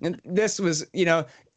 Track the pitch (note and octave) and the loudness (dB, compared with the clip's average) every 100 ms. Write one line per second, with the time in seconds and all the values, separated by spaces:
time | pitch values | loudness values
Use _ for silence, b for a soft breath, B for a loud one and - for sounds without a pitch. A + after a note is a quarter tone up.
0 | E3 F3 - F3+ G#3+ - F#3 D#3 - F#3+ | -6 -6 -4 0 0 0 -2 -2 -4 0
1 | E3+ E3 D3+ b _ | 2 2 0 b _